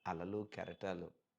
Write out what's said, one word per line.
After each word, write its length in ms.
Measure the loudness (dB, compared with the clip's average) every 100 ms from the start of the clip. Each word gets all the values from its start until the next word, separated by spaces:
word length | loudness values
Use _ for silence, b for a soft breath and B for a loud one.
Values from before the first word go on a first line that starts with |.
| -2
అలలు, 400 | 0 0 0 -2
కెరటాలు 580 | -4 -4 0 2 2 -2 -10 _